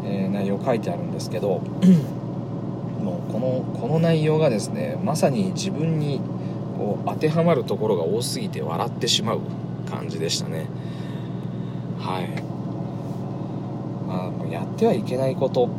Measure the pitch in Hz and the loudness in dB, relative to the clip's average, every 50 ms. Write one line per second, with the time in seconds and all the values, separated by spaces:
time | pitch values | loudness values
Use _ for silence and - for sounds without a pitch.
0 | - - 98 98 95 95 98 101 98 98 98 95 - 139 120 110 - 95 87 85 | -4 -2 -2 0 0 0 0 0 0 0 0 0 2 2 2 2 2 -2 -4 -2
1 | 87 87 - - - - - 107 98 101 92 85 - - - - - 185 185 160 | -4 -4 -4 -4 -4 -4 -4 -2 0 2 0 0 0 -4 -2 6 10 10 10 10
2 | 135 117 - - - - - - - - - - - - - - - - - - | 8 2 -4 -6 -6 -6 -6 -6 -6 -4 -6 -6 -4 -6 -6 -6 -6 -6 -4 -4
3 | - - - - - - - - 127 127 127 131 - - - - - 151 151 165 | -2 -2 -2 -4 -4 -4 -4 -2 0 0 0 0 -2 -2 -4 -4 0 2 2 4
4 | 165 165 165 156 156 156 156 156 160 147 117 101 - - - - 73 73 76 - | 6 6 4 4 4 4 4 6 4 4 4 2 -2 -2 -2 -2 -2 -2 -2 -2
5 | 87 113 151 - - 156 135 113 95 - - - - 190 - - 156 165 160 156 | 0 0 2 4 4 4 4 4 2 0 0 -2 -2 -2 -2 0 0 2 2 2
6 | 147 147 139 131 - - - - - - - - - - - - - 104 98 - | 0 0 -2 -2 -2 -4 -4 -4 -4 -4 -4 -4 -6 -6 -4 -2 -2 -2 -2 -2
7 | - 101 104 - - 156 156 165 165 170 165 131 107 95 107 98 107 107 104 87 | -2 -2 -2 2 2 2 4 6 6 6 6 4 4 0 0 0 4 2 4 4
8 | 80 82 98 113 127 - - 131 - - - - - 78 82 87 101 - - - | 4 2 2 2 0 -2 -4 -4 -4 -4 -4 -4 -4 -2 0 0 0 -2 -2 -2
9 | 117 113 - - - 117 104 85 - - - - - - - - - - - - | 0 2 2 2 2 0 0 0 -2 -4 -6 -6 -6 -6 -6 -6 -6 -6 -6 -6
10 | 60 - - - 80 82 - - - - 80 80 78 - - - - - - - | -6 -6 -4 -4 -2 -2 -2 -2 -4 -4 -6 -6 -6 -6 -8 -8 -8 -8 -8 -8
11 | - - - - - - - - - - - - - - - - - - - - | -8 -8 -6 -8 -8 -6 -8 -6 -6 -6 -6 -6 -6 -6 -6 -8 -6 -6 -6 -6
12 | - - 92 92 90 - - - - - - - - - - - - - - - | -4 -4 -4 -4 -4 -4 -4 -6 -6 -6 -6 -6 -6 -6 -6 -6 -6 -6 -6 -6
13 | - - - - - - - - - - - - - - - - - - - - | -6 -6 -6 -6 -6 -6 -6 -6 -6 -6 -6 -6 -6 -6 -6 -6 -6 -6 -6 -6
14 | - - 90 90 92 92 90 - - - 82 85 - - - - 214 233 190 - | -4 -4 -2 -2 -2 -4 -4 -4 -4 -4 -4 -4 -4 -4 0 4 4 4 4 4
15 | - - 127 127 131 131 131 - 135 127 - 135 123 117 - | 0 -2 0 0 2 0 2 2 0 2 4 4 2 2 2